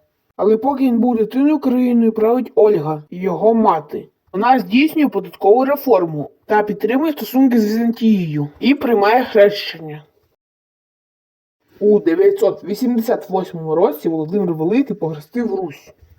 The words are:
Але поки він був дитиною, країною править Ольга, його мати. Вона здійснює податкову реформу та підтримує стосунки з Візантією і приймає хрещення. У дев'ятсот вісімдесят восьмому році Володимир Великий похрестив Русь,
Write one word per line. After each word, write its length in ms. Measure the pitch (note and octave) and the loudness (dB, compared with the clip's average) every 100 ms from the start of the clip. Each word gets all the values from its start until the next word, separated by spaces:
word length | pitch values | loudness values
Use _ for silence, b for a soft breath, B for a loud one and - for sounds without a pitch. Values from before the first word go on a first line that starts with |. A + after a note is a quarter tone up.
| _ _ _ - | _ _ _ -2
Але 200 | G3 A3 | 0 2
поки 280 | C4 B3+ | 0 0
він 140 | C4 A#3 | 0 2
був 180 | B3 A3 | 0 0
дитиною, 420 | G#3+ B3+ D4 D4+ | -2 0 0 0
країною 540 | C4 B3 B3 A#3+ A3+ | 0 0 2 2 2
править 400 | G#3+ A3 B3+ A3+ | 2 0 0 -2
Ольга, 480 | A3 G#3+ F3 D3+ D3+ - | 2 2 2 -2 -8 -10
його 440 | F3 F#3+ D#3+ G#3 | -8 -6 0 2
мати. 540 | A3+ G#3 D#3+ - - - _ _ | 2 2 0 -4 -12 -14 _ _
Вона 260 | F#3 B3 C4 | -2 2 2
здійснює 500 | F3+ A#3 D#4 D#4+ C#4 | 2 2 2 2 0
податкову 560 | G3 F3 - G3 A#3+ | -2 -8 0 2 4
реформу 640 | C4+ C#4+ C4 F#3 E3+ D3 C3+ _ - | 2 -2 0 0 0 -6 -10 _ -2
та 160 | G#3+ | -2
підтримує 500 | G#3 G3 A3 C4 D#4+ | -2 -4 -2 -2 -2
стосунки 480 | D4 A3 B3+ C4+ A#3+ | -6 -4 2 2 2
з 40 | |
Візантією 840 | G#3 A3+ A#3 A#3 A3+ G3+ E3 D3 C#3+ - | 0 0 -2 0 2 2 0 -4 -6 -2
і 140 | A#3 | 0
приймає 500 | C#4+ A#3+ A3 G3+ B3 | 0 0 2 2 2
хрещення. 800 | A#3+ G#3+ G3+ G#3 - D#3+ D#3 D3+ - _ _ _ _ _ _ _ _ _ _ _ _ _ _ _ _ - | 2 4 4 2 -8 -12 -14 -16 -20 _ _ _ _ _ _ _ _ _ _ _ _ _ _ _ _ 0
У 200 | G#3 G#3 | 4 4
дев'ятсот 640 | E4 - C#4+ - - - | 4 2 2 2 0 -2
вісімдесят 640 | E3 G#3 B3 A#3 A#3 - - | -8 -4 -2 0 -2 -4 -4
восьмому 440 | F#3+ F3+ E3 D#3+ | -6 -4 -8 -4
році 340 | D#3+ A#3+ D4+ F3 | 0 0 0 -4
Володимир 460 | D#3+ D#3 G3+ F3 | -4 -4 -4 -2
Великий 420 | D#3 E3 A#3+ C#4 F#3 | -2 0 0 -2 -6
похрестив 580 | D#3+ D3+ - A#3+ G#3+ | -8 -8 -10 -8 -6
Русь, 400 | F#4 E4+ - - _ _ | -6 -8 -12 -20 _ _